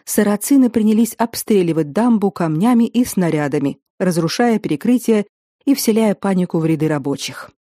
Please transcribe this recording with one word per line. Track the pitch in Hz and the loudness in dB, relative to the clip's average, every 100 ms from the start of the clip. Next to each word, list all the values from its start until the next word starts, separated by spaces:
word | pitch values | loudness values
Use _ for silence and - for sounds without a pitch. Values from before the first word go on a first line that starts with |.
сарацины | - - 202 208 - 277 247 | -6 -2 0 0 2 2 4
принялись | 233 214 214 226 - | 2 2 2 0 -2
обстреливать | 233 - - 202 175 160 151 | -6 -4 0 2 2 0 -2
дамбу | 135 247 220 196 | 0 2 2 0
камнями | - 165 156 226 233 | -2 -4 0 2 2
и | 233 233 247 | 2 0 -2
снарядами, | - 170 151 143 147 139 - _ - | 0 0 0 -2 -2 -2 -6 _ -4
разрушая | 180 170 160 - 240 214 | -2 0 -2 0 0 0
перекрытия | - 151 214 247 - 214 202 _ _ _ - | -2 -4 0 0 2 0 -2 _ _ _ -2
и | 269 | 0
вселяя | - 214 220 185 | 0 2 2 0
панику | 196 180 180 175 | -2 0 0 0
в | 160 | 0
ряды | 156 156 | 0 0
рабочих. | 151 139 139 - - - _ | -2 -4 -6 -8 -14 -20 _